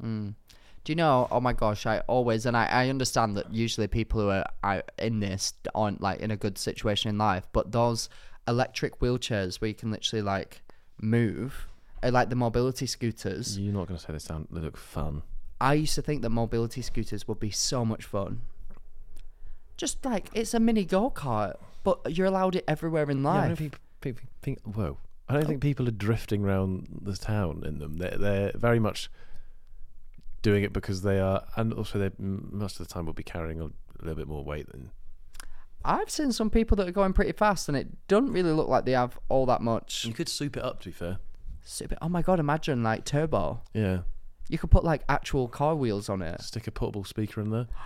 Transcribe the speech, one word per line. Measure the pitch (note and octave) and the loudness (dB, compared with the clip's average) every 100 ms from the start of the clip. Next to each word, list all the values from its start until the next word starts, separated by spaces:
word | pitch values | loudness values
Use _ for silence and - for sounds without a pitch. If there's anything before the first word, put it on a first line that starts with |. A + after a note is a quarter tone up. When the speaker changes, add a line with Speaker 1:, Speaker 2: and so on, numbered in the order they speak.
Speaker 1:
Mm. | A2+ A2 G#2 G#2 - - - - | -4 -4 -4 -8 -16 -20 -20 -10
Do | - | -4
you | D#3 | 2
know, | D#3+ B2+ B2 | 4 4 4
oh | B2 | 2
my | B2 | 2
gosh, | A#2 A2 G#2 A#2 | 2 2 2 0
I | G#2 - | 0 2
always, | B2+ A#2+ A2+ A#2+ | 2 2 2 2
and | A#2 | 2
I, | A2 | 4
I | B2 B2+ | 4 4
understand | C3+ B2 - A2+ G2+ | 2 0 2 2 0
that | - | -2
usually | A2+ A2+ - G#2 | 0 0 0 0
people | A#2 A2 A2 | 0 0 2
who | G2+ | 2
are, | G2 - - | 2 0 -2
are | G2+ F#2+ - - | 0 0 -4 -4
in | A2+ A2 | -2 0
this | G2 F#2+ - - - | 0 -2 -4 -6 -4
aren't, | - G#2+ G2 | 0 0 0
like, | G2 F2+ | -2 -2
in | G#2+ | -2
a | G#2+ | -2
good | G#2+ F#2+ | -2 -2
situation | - - A2 G#2 A2 | -4 -2 0 0 0
in | G#2 | 2
life, | G#2+ F#2 - | 2 2 0
but | A2 F#2+ | 0 2
those | A#2 A#2+ A#2 - - - - - | 2 2 2 -4 -10 -16 -8 0
electric | A#2+ B2+ - D3 - | 0 0 -2 -6 0
wheelchairs | B2 B2 - G#2+ F#2 - | 0 0 0 -2 -2 -2
where | A2 | -4
you | |
can | G2+ A2+ | -4 -4
literally, | G#2+ - A2+ | -4 -2 -2
like, | G2+ G2 - - - - - - | 0 0 -2 -12 -18 -20 -20 -6
move, | A2 A#2 A2+ D#2+ B2+ - - - - - | 2 4 4 0 -4 -6 -10 -12 -14 -2
uh, | B2+ | 2
like | B2 A2+ | 4 4
the | B2 | 2
mobility | A#2 A#2+ B2+ B2+ B2+ | 2 2 2 0 -4
scooters. | - A#2+ A2 G2+ G2 G#2 G2+ | -2 -2 -2 -4 -4 -4 -2
Speaker 2:
You're | G2+ | -2
not | G2+ F2 | -2 -2
gonna | F2 | -6
say | - | -8
they | D#2 | -8
sound, | - D#2+ - | -6 -8 -6
they | E2 | -6
look | D#2+ - | -6 -8
fun. | - D2+ D2 D2 - - - - | -10 -4 -2 -4 -4 -6 -6 0
Speaker 1:
I | C3 | 2
used | D3+ D3+ | 4 4
to | - | 2
think | C3+ D3+ | 0 0
that | A2+ | 2
mobility | A#2 A#2 A#2 A#2 B2 | 2 2 0 0 -2
scooters | A#2 A#2 G#2+ G#2 - | -2 0 0 -2 -4
would | G#2+ | -2
be | G#2+ | -2
so | - - C3 | -2 0 0
much | A2+ A2 | 0 -2
fun. | - G2+ G2 A2+ - - - - - - - - - - - - - - | -4 -4 -2 -2 -2 -4 -6 -6 -8 -10 -8 -8 -8 -8 -8 -8 -8 -6
Just, | E4 - | -4 -2
like, | C4+ G#3+ - | -2 -2 -2
it's | - A3+ | -4 0
a | A#3 | 4
mini | A3+ A3 | 6 4
go-kart, | F#3 F#3+ B3 - C#3 A2 G2 - - - | 4 2 2 0 0 0 0 -4 -12 -2
but | - - - D#3+ | 0 0 0 2
you're | F#3+ | 2
allowed | F#3+ F#3 F3+ | 4 2 0
it | - | 0
everywhere | D3+ E3 D#3+ D3 | -2 0 0 2
in | C#3 | 2
Speaker 2:
Yeah, | C#3 | 4
I | G3 | 4
don't | D#3+ | 2
Speaker 1:
life. | E3 | 0
Speaker 2:
think | D3+ - - - | -4 -8 -16 -10
peop-, | C#3 - | -8 -6
peop-, | - - | -10 -8
think, | - G2+ | -6 -6
whoa. | A2 G#2+ E2+ C#2 - - - | -4 -2 -2 -4 -10 -10 0
I | |
don't | C#3+ | 2
Speaker 1:
Oh. | D#3 | 2
Speaker 2:
think | C#3 | 2
people | C#3+ C3+ B2 | 2 2 0
are | |
drifting | G#2+ G2+ A2+ - G2+ | 0 2 0 0 0
around | G2+ F#2+ F#2+ F#2 - - | 2 2 2 0 -6 -8
the | G2+ F#2 | -6 -4
town | - G#2+ F2 D#2 D#2 | -2 0 0 -2 -4
in | D2+ | -4
them. | D2 D#2+ | -4 -4
They're, | F2+ - | 0 2
they're | G2+ G2 G2+ | 4 4 2
very | - A#2 A#2 | 2 4 4
much | G#2+ - - - - - - - - - - - - - - - | 2 0 -8 -10 -8 -6 -6 -12 -14 -10 -10 -10 -12 -10 -8 0
doing | A2 G2+ | 4 4
it | G2 | 2
because | G2+ - F#2+ | -2 -4 -2
they | G2+ G2 | 2 2
are, | F#2+ F#2+ - - | 2 0 -2 -2
and | A2+ | -2
also | A2 G#2 G#2 | -2 -2 -2
they | G2 - | -2 -2
m-, | G2 G2 - | -6 -6 -6
most | G2+ G2+ - | -6 -6 -6
of | E2 | -8
the | |
time | F2+ E2 | -6 -6
will | |
be | - | -6
carrying | - F2 E2 D#2+ | -6 -6 -6 -6
a | D#2 - - - | -6 -8 -12 -10
little | D#2+ D2+ | -8 -6
bit | C#2+ | -6
more | D2+ | -6
weight | C#2+ D2 - | -6 -8 -10
than | C2 B1 - - - - - - - - - | -14 -14 -12 -10 -10 -12 -10 -8 -8 -10 -4
Speaker 1:
I've | - A#3+ G#4+ | 0 0 0
seen | - C#4+ | -2 0
some | A3 A3 | 2 4
people | A3+ A3 G#3 | 4 6 4
that | F3+ | 4
are | |
going | F#3+ F#3+ | 2 4
pretty | F#3 F3+ | 4 4
fast, | - G#3+ F3 - | 4 4 4 0
and | C#3 | -2
it | - - - | -2 -6 4
doesn't | G3+ C4+ | 4 6
really | G3+ F3 | 4 4
look | D#3 - | 4 4
like | A#2 | 4
they | - | 4
have | B2+ B2 - - | 4 2 0 2
all | C3 B2+ | 4 6
that | A#2 | 4
much. | A#2 A2+ - - | 2 0 -2 -4
Speaker 2:
You | A2+ | -4
could | A2+ E3 | -4 -4
soup | - C#3+ - | -4 -4 -4
it | |
up, | B2 - | -4 -6
to | F#2+ | -8
be | |
fair. | - F2 G2 - - - - | -6 -4 -4 -4 -8 -8 -10
Speaker 1:
Soup | - - - | -10 -8 -4
it, | - | -2
oh | E3 | 0
my | F3 | 2
God, | D#3+ F#3 | 4 4
imagine, | D3 D#3 - B2+ | 4 2 2 2
like, | A2+ A2 | 2 0
turbo. | - C#3+ D#3+ G#2+ D#2 A#2 - | 0 0 2 2 0 -2 -4
Speaker 2:
Yeah. | A2 G2+ F#2 - - - - - | 0 2 2 0 -2 -6 -8 -4
Speaker 1:
You | E3 | -2
could | E3 | 8
put, | F3+ | 8
like, | E3+ D3 - | 8 2 2
actual | C#3 - C#3+ A#2+ | 0 0 0 0
car | - D3 | 0 0
wheels | D#3+ B2 G2+ G2+ | 2 2 0 -2
on | F#2+ | -4
it. | E2 E2+ | -4 -6
Speaker 2:
Stick | - A2 A2 | -8 -8 -6
a | |
portable | - A2+ G#2 | -4 -2 -4
speaker | F#2+ - G#2+ - | -6 -4 -4 -2
in | G#2+ | -2
there. | A2+ A#2+ - | -2 -2 -4